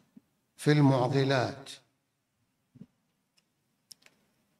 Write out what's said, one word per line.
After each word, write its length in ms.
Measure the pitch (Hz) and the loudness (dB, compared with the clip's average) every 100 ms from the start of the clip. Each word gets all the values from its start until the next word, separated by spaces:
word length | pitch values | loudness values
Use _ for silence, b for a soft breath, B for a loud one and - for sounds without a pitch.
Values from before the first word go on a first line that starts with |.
| _ - _ _ _ - | _ -20 _ _ _ -6
في 140 | 151 | 0
المعضلات. 1000 | 147 139 135 123 139 135 135 110 - - - _ _ _ _ _ _ _ _ _ - - _ _ _ _ _ _ _ _ _ - - - _ _ _ _ _ | 4 4 2 0 0 0 0 -2 -6 -16 -20 _ _ _ _ _ _ _ _ _ -20 -20 _ _ _ _ _ _ _ _ _ -20 -20 -20 _ _ _ _ _